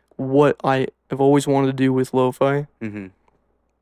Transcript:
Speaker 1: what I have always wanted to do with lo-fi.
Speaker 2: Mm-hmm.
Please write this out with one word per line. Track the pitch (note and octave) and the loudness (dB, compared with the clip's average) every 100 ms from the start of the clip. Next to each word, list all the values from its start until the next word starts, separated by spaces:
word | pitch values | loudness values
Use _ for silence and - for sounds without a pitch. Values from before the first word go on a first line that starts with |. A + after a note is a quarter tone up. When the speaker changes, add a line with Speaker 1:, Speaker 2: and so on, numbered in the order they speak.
| _ - | _ -10
Speaker 1:
what | C3 C3+ C#3+ - | -2 2 2 2
I | D3 C3 C3 - _ | -2 -2 -2 -8 _
have | C3 | 0
always | C#3 C#3+ C#3+ | 2 2 2
wanted | C#3 C3+ | 0 0
to | |
do | B2+ C3 | 0 0
with | C3 C3 | 0 -2
lo-fi. | C3 B2+ B2 C#3 C#3+ D3 _ | 0 0 0 0 -2 -6 _
Speaker 2:
Mm-hmm. | A2 G#2 F#2 - _ _ _ _ _ _ | -12 -12 -14 -18 _ _ _ _ _ _